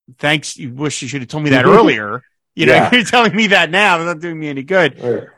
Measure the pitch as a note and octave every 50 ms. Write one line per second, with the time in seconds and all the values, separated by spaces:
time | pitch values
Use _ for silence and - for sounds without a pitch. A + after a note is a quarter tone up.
0 | _ - B2+ _ - D3 D#3 D3+ - - - - - A#2+ A#2+ C3 D3+ C#3+ - -
1 | D3 A#2+ A#2+ C#3 B2 - - D#3 D3+ C#3+ C3+ B2+ B2 C#3 F3+ A3 - - B2+ A2
2 | G#2+ G2+ G#2+ B2+ - _ _ _ _ _ _ - D#3+ D3+ D#3+ E3 E3+ E3 A#3+ B3
3 | G3+ - - B3 A#3 G#3 D3 G#3 A3+ G3 G3 F#3 E3+ D3+ E3 G3 G#3+ G3 F3 E3
4 | E3 E3+ F3 D#3 E3+ F3 E3 D#3 D#3 D3 C#3 C#3 C3+ C#3 F#3+ F#3+ E3+ C#3+ B2+ -
5 | - B2 A2+ G2+ - - _